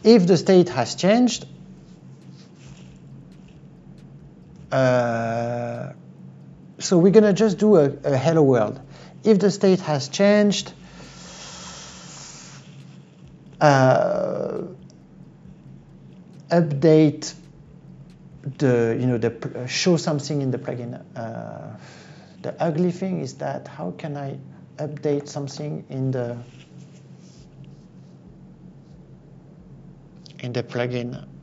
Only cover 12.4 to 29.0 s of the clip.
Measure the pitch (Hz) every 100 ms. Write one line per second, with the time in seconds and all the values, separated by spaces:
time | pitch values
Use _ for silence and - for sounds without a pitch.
12.4 | - - - - - - - - - -
13.4 | - - 156 135 131 127 - - - -
14.4 | - - - 185 - - - - - -
15.4 | - - - - - - - - - -
16.4 | - 170 160 139 160 156 156 143 - -
17.4 | - - - - - - - - - -
18.4 | 143 131 135 120 113 113 127 120 113 -
19.4 | 127 117 123 - 190 165 - 151 131 147
20.4 | 135 127 - 123 120 123 - 127 113 117
21.4 | 113 - 53 - - - - - - -
22.4 | - - 165 156 180 175 190 180 135 -
23.4 | 143 135 135 - 170 175 151 143 139 135
24.4 | - - - - 147 147 151 143 143 147
25.4 | 139 139 151 151 - 135 131 127 120 120
26.4 | 120 - - - - - - - - -
27.4 | - - - - - 135 - - - -
28.4 | - - - - - -